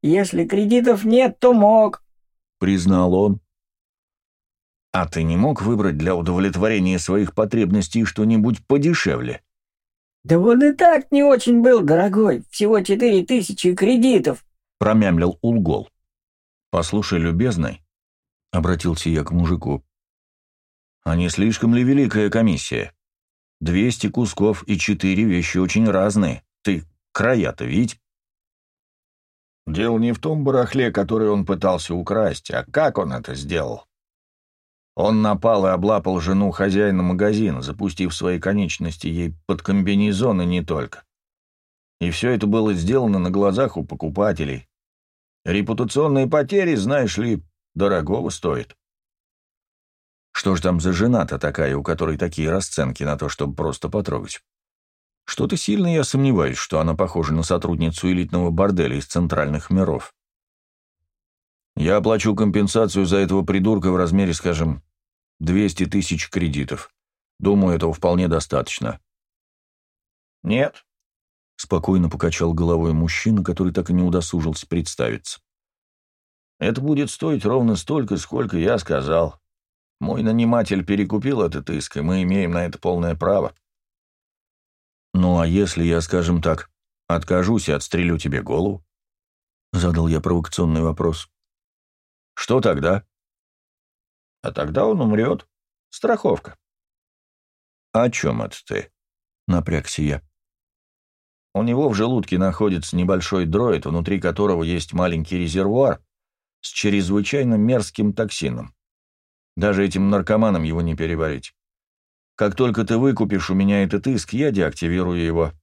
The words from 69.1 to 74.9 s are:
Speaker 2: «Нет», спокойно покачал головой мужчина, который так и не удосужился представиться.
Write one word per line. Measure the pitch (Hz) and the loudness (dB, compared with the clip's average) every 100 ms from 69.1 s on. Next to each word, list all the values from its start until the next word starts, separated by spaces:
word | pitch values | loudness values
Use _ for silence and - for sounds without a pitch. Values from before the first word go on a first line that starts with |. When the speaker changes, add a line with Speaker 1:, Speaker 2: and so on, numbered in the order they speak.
| _ _ _ _ _ _ _ _ _ _ _ _ _ | _ _ _ _ _ _ _ _ _ _ _ _ _
Speaker 2:
«Нет», | - 117 143 - _ _ _ _ _ _ _ - | -2 0 -2 -4 _ _ _ _ _ _ _ -18
спокойно | - 90 87 95 85 | -4 -2 2 2 2
покачал | 82 82 - 85 | 0 -4 -2 -2
головой | 82 85 82 82 | 0 0 0 0
мужчина, | 78 82 - 113 107 | 0 -2 -2 0 0
который | 90 87 90 | 0 -2 -2
так | 87 87 | -2 -2
и | |
не | 90 | 0
удосужился | 90 87 85 87 80 78 - | 0 0 -2 -4 -4 -6 -6
представиться. | 85 82 | -6 -6